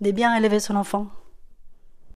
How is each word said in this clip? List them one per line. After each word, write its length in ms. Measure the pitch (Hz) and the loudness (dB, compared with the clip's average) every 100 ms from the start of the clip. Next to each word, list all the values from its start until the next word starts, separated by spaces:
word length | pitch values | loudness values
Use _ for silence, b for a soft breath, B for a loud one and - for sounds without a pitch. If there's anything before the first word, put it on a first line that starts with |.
de 100 | 202 | 0
bien 240 | 202 233 | 4 4
élever 240 | 226 220 208 | 4 4 2
son 160 | - | 2
enfant. 320 | 202 196 202 208 - - - - - - - - - - | 0 0 -2 -4 -8 -12 -18 -20 -18 -18 -18 -20 -20 -20